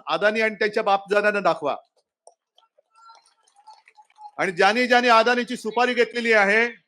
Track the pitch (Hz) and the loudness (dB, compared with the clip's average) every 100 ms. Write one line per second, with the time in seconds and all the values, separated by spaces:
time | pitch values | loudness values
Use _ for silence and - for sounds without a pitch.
0 | 139 165 208 220 220 208 214 208 190 196 | -4 0 0 0 -2 -2 -4 -2 0 -2
1 | 196 208 208 202 185 160 143 120 - _ | 0 0 0 0 0 -2 -4 -8 -10 _
2 | _ _ - _ _ _ _ _ _ 1077 | _ _ -20 _ _ _ _ _ _ _
3 | 1077 - _ _ _ 807 831 880 _ _ | -20 -20 _ _ _ _ -20 -20 _ _
4 | _ _ - - 175 175 196 226 247 247 | _ _ -16 -8 -6 0 0 2 2 2
5 | 247 226 226 247 240 247 220 226 247 240 | 4 4 4 0 -4 -8 -6 -2 0 0
6 | 226 240 233 220 196 214 240 233 | -2 -2 0 2 2 2 0 -4